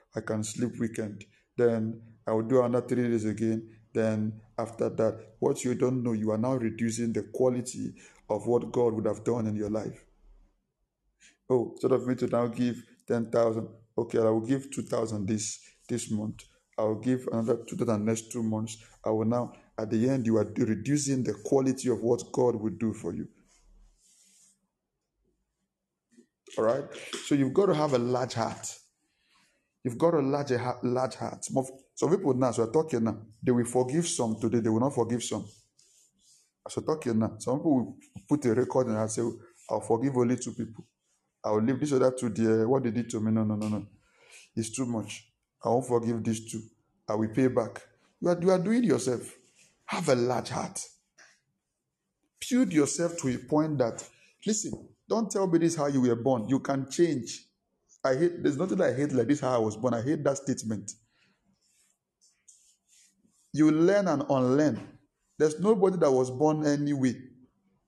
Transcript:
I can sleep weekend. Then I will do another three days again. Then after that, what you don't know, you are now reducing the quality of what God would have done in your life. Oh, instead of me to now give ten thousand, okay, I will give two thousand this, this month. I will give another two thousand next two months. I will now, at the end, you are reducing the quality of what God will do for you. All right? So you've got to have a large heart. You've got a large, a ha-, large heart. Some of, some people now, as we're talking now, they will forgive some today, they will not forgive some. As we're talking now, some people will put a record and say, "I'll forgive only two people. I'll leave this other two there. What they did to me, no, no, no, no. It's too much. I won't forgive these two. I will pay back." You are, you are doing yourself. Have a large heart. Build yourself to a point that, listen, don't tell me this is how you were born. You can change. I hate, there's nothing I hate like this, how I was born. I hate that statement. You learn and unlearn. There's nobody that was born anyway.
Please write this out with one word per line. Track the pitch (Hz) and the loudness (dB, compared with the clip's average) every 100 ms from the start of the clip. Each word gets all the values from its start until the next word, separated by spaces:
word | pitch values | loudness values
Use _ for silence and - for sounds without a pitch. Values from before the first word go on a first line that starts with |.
| _ 113 | _ -8
I | |
can | - 110 | -4 -4
sleep | 107 123 120 - | -6 -4 -4 -2
weekend. | 113 117 107 98 - _ _ - | -6 -4 -8 -10 -18 _ _ 0
Then | 120 113 110 113 - - - | 2 2 -2 -6 -14 -10 -2
I | |
will | 110 113 | -2 4
do | 127 | 4
another | 120 123 117 | 4 2 0
three | 123 120 | 0 2
days | 117 107 | 0 0
again. | 107 113 113 110 - _ | 0 0 -2 -6 -18 _
Then | 113 110 110 107 107 - - | 0 0 0 -4 -6 -10 -8
after | 110 - 120 | -6 -2 -2
that, | 117 110 110 - _ | 0 0 -2 -10 _
what | - - | 0 0
you | 123 | -2
don't | 120 123 127 | 0 0 0
know, | 120 | 0
you | 110 107 | 0 0
are | 110 | 0
now | 123 | 0
reducing | 131 113 110 117 110 117 | 0 -2 -2 -4 -2 -2
the | 104 98 | -4 -4
quality | - 127 123 117 104 104 - - - - | 0 2 0 -4 -8 -10 -12 -20 -14 -6
of | 104 107 | -2 2
what | 120 113 | 0 2
God | 123 120 | 0 2
would | 107 104 | 2 -2
have | 101 | -2
done | 120 117 110 | -2 -2 -2
in | 104 | -2
your | 104 | -2
life. | 107 98 - _ _ - - _ _ _ _ _ _ _ _ - _ - | -4 -4 -10 _ _ -20 -20 _ _ _ _ _ _ _ _ -20 _ 0
Oh, | 127 110 | 0 0
instead | - 127 | -2 0
of | 127 120 | 2 0
me | |
to | 120 120 | -2 0
now | 117 120 | 0 0
give | 120 123 113 - _ - | 0 -2 -2 -10 _ -2
ten | 120 113 | -2 0
thousand, | 117 117 113 101 - _ - | 2 2 0 -6 -12 _ -6
okay, | 117 113 | -2 2
I | 110 | 4
will | 113 113 | 2 0
give | 135 - | -2 -2
two | 120 | -8
thousand | - 120 113 104 98 | -4 -2 -2 -4 -2
this, | 107 104 - - _ - | -2 -4 -10 -16 _ -8
this | 120 - | -6 -4
month. | 107 107 - - _ _ - | -4 -4 -10 -18 _ _ -2
I | |
will | 107 107 | -2 0
give | 123 127 - | -2 -2 -2
another | 117 113 120 - | -2 0 -2 -4
two | - | -4
thousand | 117 107 | 0 0
next | 107 113 - | 0 -2 -4
two | 123 | -6
months. | 110 110 110 - - _ | -2 -2 -4 -10 -20 _
I | 107 | -2
will | 110 | 0
now, | 110 120 120 - _ - | 2 0 -2 -10 _ -8
at | 110 | -2
the | 113 123 | 0 2
end, | 135 | 2
you | 113 107 | 2 2
are | 98 101 | 2 0
reducing | 113 101 127 147 135 131 | 0 0 0 0 0 -2
the | 110 - | -2 -6
quality | - 139 135 127 127 | 0 2 2 0 -2
of | 104 | 0
what | 113 120 - | 0 0 -2
God | - 123 | 0 2
will | 110 107 | 2 -4
do | 95 110 | -2 -4
for | 104 85 | -4 -6
you. | 113 - _ _ _ _ _ _ _ _ _ _ _ _ _ _ _ _ _ _ _ _ _ _ _ _ _ _ _ _ - _ _ - - | -6 -10 _ _ _ _ _ _ _ _ _ _ _ _ _ _ _ _ _ _ _ _ _ _ _ _ _ _ _ _ -20 _ _ -10 -2
All | |
right? | 113 131 - - - - - | 0 0 -4 -12 -10 -10 0
So | |
you've | 143 131 | 2 4
got | 156 196 | 4 4
to | |
have | 151 151 | 2 2
a | 127 | 2
large | 120 123 123 | 2 -2 -2
heart. | 120 113 110 - - _ _ _ _ _ _ _ _ _ _ | -2 -4 -4 -12 -14 _ _ _ _ _ _ _ _ _ _
You've | 127 117 | -8 0
got | 165 | 2
a | 165 | 4
large, | 135 143 135 | 2 0 0
a | 120 | -2
ha-, | 123 123 | -2 -4
large | 123 127 127 | -2 0 -2
heart. | - 117 - | -4 -10 -8
Some | - 131 | -4 -2
of, | 131 - _ | -4 -8 _
some | - 143 | -2 0
people | 196 151 | 2 2
now, | 123 127 | 2 2
as | 113 | 2
we're | 113 | 0
talking | 156 156 120 | 0 0 0
now, | 113 110 - _ | 0 -2 -10 _
they | - | 2
will | 120 | 2
forgive | 117 123 127 156 170 | 2 0 0 0 -2
some | - 117 110 | -2 -2 -2
today, | 113 117 | 0 0
they | 110 | 2
will | 110 | 2
not | 135 | 2
forgive | 123 110 120 | 0 0 -2
some. | - 110 104 - _ _ _ _ _ _ _ _ _ _ - | -4 -6 -8 -16 _ _ _ _ _ _ _ _ _ _ -10
As | 120 | -6
we're | |
talking | 110 156 120 110 | -4 -2 -2 0
now, | 110 - | -2 -4
some | - 139 | -4 -2
people | 170 | 2
will | 131 104 - - - - | 0 0 -8 -20 -18 -4
put | 147 | 0
a | 123 | 2
record | 110 123 135 120 | 2 2 0 0
and | 107 110 | 0 -2
say, | 123 117 117 - _ - | -2 -4 -6 -14 _ -6
"I'll | 107 | -4
forgive | 107 113 135 127 | 0 0 2 2
only | 120 123 | 2 0
two | 120 | -4
people. | 110 113 - - _ _ _ _ _ | -8 -10 -12 -20 _ _ _ _ _
I'll | 107 107 | -2 0
leave | 113 135 | 2 0
this | 151 | 0
other | 127 131 | 2 2
two | 127 120 | 0 -4
there. | 101 113 110 110 | 0 2 4 2
What | 135 | 2
they | 120 | 0
did | 113 117 | -2 -4
to | 110 | -4
me, | 110 | 0
no, | 110 | 0
no, | 107 | 0
no, | 107 107 | -2 -4
no. | 107 101 _ _ _ _ - - | -6 -8 _ _ _ _ -20 -12
It's | 113 110 | -8 -6
too | - | -6
much. | 123 113 104 - - _ _ _ | -4 -4 -6 -12 -20 _ _ _
I | 113 | 0
won't | 120 127 | 0 2
forgive | 120 113 113 | 0 0 -2
these | 110 110 110 | -2 -4 -6
two. | 110 107 _ _ _ - | -12 -12 _ _ _ -4
I | |
will | 107 110 | -2 0
pay | 135 131 | 2 2
back." | 120 107 - - _ _ _ | 2 -2 -6 -18 _ _ _
You | 170 | 0
are, | 170 | 2
you | 180 | 2
are | 185 | 2
doing | 180 233 | 2 2
yourself. | 226 127 131 117 - - _ _ _ _ - | 4 2 0 -4 -6 -18 _ _ _ _ -8
Have | 202 156 | -2 2
a | |
large | 123 120 120 - | 2 2 -2 -4
heart. | - - - - _ _ _ - _ _ _ _ _ _ _ _ _ _ _ - | -6 -6 -10 -14 _ _ _ -20 _ _ _ _ _ _ _ _ _ _ _ 0
Build | 247 202 | 2 4
yourself | 151 139 - 170 170 | 4 2 0 -2 -2
to | 131 | -2
a | 120 | -2
point | - 151 156 143 | 0 2 2 0
that, | 117 113 - _ _ _ - | 0 -2 -12 _ _ _ -4
listen, | 214 156 - - _ - | -2 -4 -10 -14 _ -4
don't | 208 226 | -2 -2
tell | 202 190 | 0 2
me | 165 | 4
this | 165 | 4
is | 156 | 2
how | 143 | 0
you | 135 | 2
were | 123 117 | 2 4
born. | 135 123 107 | 2 2 2
You | 131 | 0
can | - 139 131 | 0 -2 -2
change. | - 175 135 - - - _ _ _ _ _ | 2 2 2 -6 -12 -18 _ _ _ _ _
I | 139 | 0
hate, | 131 175 175 | 2 0 2
there's | 147 135 | 0 0
nothing | 185 190 | 0 2
I | 147 | 2
hate | 120 143 | 0 0
like | 127 117 | 2 2
this, | 147 | 0
how | 131 | 2
I | 123 | 2
was | 110 104 | 0 0
born. | 123 | -2
I | 117 | 0
hate | 123 156 | -2 0
that | 139 135 | 0 -2
statement. | - 120 110 104 98 - _ _ _ _ _ _ _ _ _ _ _ _ _ _ - - _ _ _ _ _ _ _ _ _ | -2 -4 -4 -6 -8 -16 _ _ _ _ _ _ _ _ _ _ _ _ _ _ -20 -20 _ _ _ _ _ _ _ _ _
You | 139 156 | 4 6
learn | 156 175 202 180 | 6 6 6 4
and | 143 151 | 0 2
unlearn. | 135 127 139 302 117 - - _ _ _ - | 2 4 4 4 0 -6 -20 _ _ _ 0
There's | 151 156 | 0 2
nobody | 196 208 190 180 | 2 4 4 4
that | 151 | 4
was | 131 127 | 4 2
born | 123 151 156 147 | 2 2 2 2
anyway. | 143 147 139 127 107 - - _ _ _ _ | 0 0 0 0 -2 -10 -20 _ _ _ _